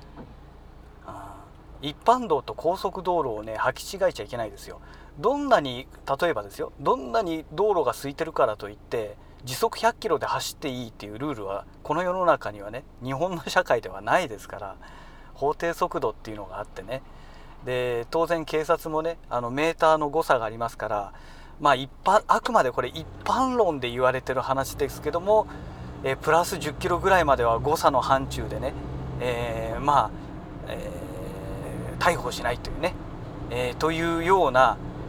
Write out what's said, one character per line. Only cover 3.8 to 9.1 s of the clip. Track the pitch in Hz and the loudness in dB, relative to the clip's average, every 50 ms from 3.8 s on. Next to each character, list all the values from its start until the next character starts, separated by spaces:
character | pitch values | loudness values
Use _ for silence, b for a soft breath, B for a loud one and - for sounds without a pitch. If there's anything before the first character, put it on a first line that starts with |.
| - - 202 | -10 -10 -2
違 | 185 196 175 | 0 0 0
え | |
ち | 139 - | 0 -2
ゃ | 104 | -8
い | - | -8
け | 123 | -6
な | 117 113 | -6 -6
い | 107 | -6
で | 98 | -8
す | - - - | -14 -16 -16
よ。 | - - B B B B B B B 143 | -16 -16 B B B B B B B 0
ど | 151 220 277 | 2 2 2
ん | 285 285 269 | 2 4 6
な | 233 175 | 6 6
に、 | 143 131 120 123 131 - - - - - 139 - | 6 0 -6 -8 -10 -12 -18 -12 -4 -4 0 2
例 | 180 170 | 2 2
え | 147 | 2
ば | 107 | 0
で | 101 98 | -4 -6
す | - - | -8 -8
よ、 | 147 - - - | -8 -8 -8 -2
ど | 139 170 247 | 2 2 2
ん | 269 262 247 | 2 0 0
な | 233 226 | 0 0
に | 202 170 160 160 151 - | 0 0 -4 -4 -6 -6
道 | 156 156 208 214 | -2 0 2 4
路 | 196 170 135 | 4 4 2
が | 120 | 2
空 | 110 - - 139 | 0 -2 -6 -8
い | 143 | -6
て | - 160 | -4 -6
る | 160 | -2
か | - - 139 | 2 2 2
ら | 117 107 | 2 2
と | - 107 101 | -4 -8 -12
い | 107 | -12
っ | |
て、 | - - - 123 117 107 104 | -16 -10 -6 -4 -4 -4 -6